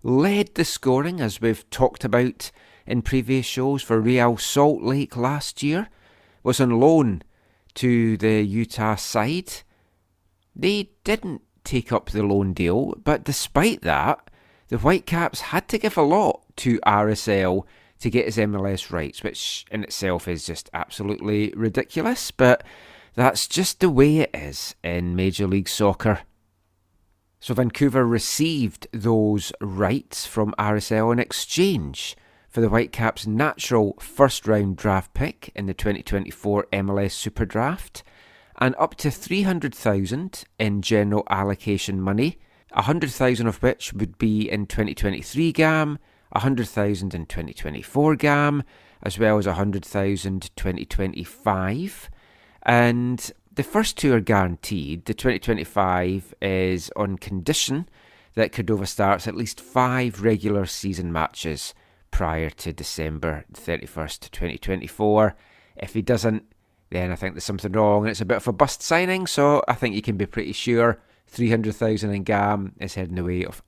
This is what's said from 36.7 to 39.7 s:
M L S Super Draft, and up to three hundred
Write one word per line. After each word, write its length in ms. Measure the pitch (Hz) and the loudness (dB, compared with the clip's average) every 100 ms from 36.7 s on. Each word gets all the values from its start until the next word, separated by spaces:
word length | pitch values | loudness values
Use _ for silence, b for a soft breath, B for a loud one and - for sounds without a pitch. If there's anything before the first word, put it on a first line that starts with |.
M 200 | 98 98 | -2 0
L 80 | 98 | 0
S 160 | 98 - | -2 -4
Super 300 | 110 - 107 | -8 -4 -2
Draft, 580 | 110 131 180 - - - b b b b - | -2 -2 -4 -10 -18 -20 b b b b 0
and 160 | 127 - | 0 2
up 160 | 165 | -2
to 160 | - 147 | 0 -4
three 320 | - - 190 | -4 -4 0
hundred 320 | 190 175 147 | 2 0 -4